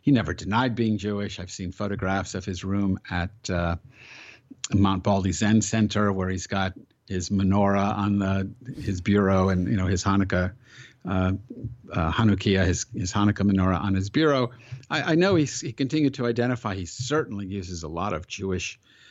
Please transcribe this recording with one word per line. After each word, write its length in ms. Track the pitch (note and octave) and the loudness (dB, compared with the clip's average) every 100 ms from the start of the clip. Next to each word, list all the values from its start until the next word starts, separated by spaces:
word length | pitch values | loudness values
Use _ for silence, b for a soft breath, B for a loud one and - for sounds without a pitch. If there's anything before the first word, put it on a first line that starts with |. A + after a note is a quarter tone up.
He 80 | - | 2
never 240 | B2+ F2 | 2 2
denied 400 | F2 - A2 C3 | -4 -2 0 0
being 240 | A2+ A2+ G#2 | 0 0 0
Jewish. 420 | G#2 G2+ G2+ F#2+ | -2 -4 -6 -8
I've 120 | F2+ | -12
seen 200 | - F2+ | -10 -10
photographs 600 | - G2+ G2+ F#2 G2 F2+ | -6 -6 -2 -2 -2 -2
of 100 | F#2+ | -6
his 200 | G2 F2 | -6 -6
room 360 | F#2+ G2+ G2 F#2 - | -4 -2 0 -2 -4
at, 180 | F2 F2 - - | -4 -4 -6 -4
uh, 240 | F2+ E2+ E2+ - B B B B B - - - | -2 0 -2 -8 B B B B B -20 -14 -2
Mount 300 | G2+ G2 F#2+ | 2 2 2
Baldy 280 | G#2 G2 F#2+ | 2 2 2
Zen 300 | E2+ G#2+ A2 | 0 4 4
Center, 500 | - A2 G#2 G#2 G#2 | 4 2 2 2 0
where 180 | F#2+ F#2 | 0 -2
he's 180 | F#2 - | -4 -4
got 260 | G2 F#2 - - _ - | -2 -2 -6 -18 _ -8
his 220 | F#2 - | -6 -2
menorah 680 | G2 G2 G2+ G2+ G2 G2+ G#2 | 0 2 4 4 2 2 0
on 220 | G2+ G2+ | 0 0
the, 320 | F#2+ F#2+ G2 - - - | 0 0 -4 -8 -14 -8
his 180 | - F#2 | -4 -2
bureau 500 | G2+ G2+ G2 F#2+ F#2+ | 2 4 4 4 4
and, 180 | F2+ F2+ | 2 0
you 80 | G#2+ | 0
know, 80 | F#2 | 0
his 180 | F#2 | 0
Hanukkah, 500 | G2 G2 F#2+ F#2+ F2+ - B B B B F2+ | 2 2 2 0 -2 -6 B B B B -4
uh, 260 | F#2+ F#2 G2 - - - - - | 0 0 -2 -6 -12 -12 -12 -8
uh, 180 | F2 D#2+ | -2 0
Hanukkah, 540 | E2 A2+ F#2+ G#2+ F#2+ F2+ | 2 2 4 2 2 2
his, 220 | F2 - - | 0 -4 -6
his 180 | F2+ | -4
Hanukkah 340 | G#2 G#2 G#2 G2+ | 2 2 2 2
menorah 300 | F#2+ F#2 F2+ | 4 4 2
on 140 | G2+ | 0
his 160 | F#2+ G2 | -2 0
bureau. 400 | D3+ D#3 C3+ B2 B B B B | 2 2 2 0 B B B B
I, 240 | D3 D#3+ | -4 0
I 20 | D#3+ | 2
know 200 | F#3+ F3 | 4 4
he's, 260 | C#3+ - | 2 -2
he 100 | - | -8
continued 440 | A2 C3+ D#3 C#3+ C3+ | -4 -2 2 0 0
to 100 | A#2+ | -2
identify. 480 | A#2 B2 A#2+ A2 | 0 0 0 -4
He 140 | F#2+ F2 | -6 -6
certainly 580 | - C3 D3+ - G2+ F#2+ | -6 -2 -2 -2 -6 -6
uses 380 | G2 F2+ F2 | -6 -8 -8
a 40 | D#2+ | -8
lot 260 | E2 G2+ | -4 -4
of 140 | D#2+ E2+ | -4 -8
Jewish 520 | - F#2+ F#2 - - b b b | -6 -4 -4 -6 -12 b b b